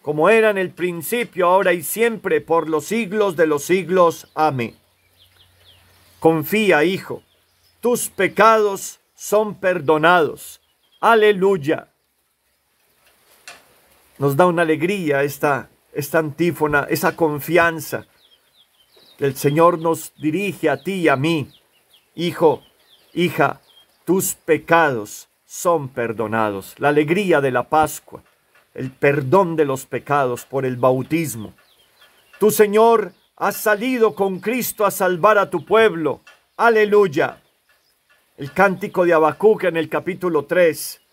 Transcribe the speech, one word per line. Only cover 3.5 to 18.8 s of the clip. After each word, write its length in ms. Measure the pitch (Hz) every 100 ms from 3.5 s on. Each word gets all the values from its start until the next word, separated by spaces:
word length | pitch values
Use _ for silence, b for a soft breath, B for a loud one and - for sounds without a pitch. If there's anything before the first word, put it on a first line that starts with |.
| 147
siglos. 640 | - 185 160 185 175 160 -
Amén. 420 | - 156 135 113 - _ _ _ _ _ _ _ _ _ _ _ _ _ _
Confía, 600 | 160 160 147 208 208 160
hijo, 400 | 156 190 - 127 _ _ _ _ _ _
tus 280 | 226 247 -
pecados 920 | - 185 143 214 220 208 196 - - _ _
son 400 | - 202 214 175
perdonados. 1040 | 190 180 147 156 156 180 147 - - - _ _ _ _
Aleluya. 880 | 180 226 214 202 196 196 139 156 - _ _ _ _ _ _ _ _ _ _ _ _ _ _ _ - - _ _ _ _ _ _
Nos 180 | 139 139
da 100 | 180
una 160 | 170
alegría 600 | 170 156 170 202 165 139
esta, 440 | 143 143 151 139 - _ _
esta 280 | - 143 170
antífona, 680 | 156 143 170 151 151 147 -
esa 280 | 165 180 156
confianza 880 | 165 147 139 170 170 165 - 120 104 _ _ _ _ _ _ _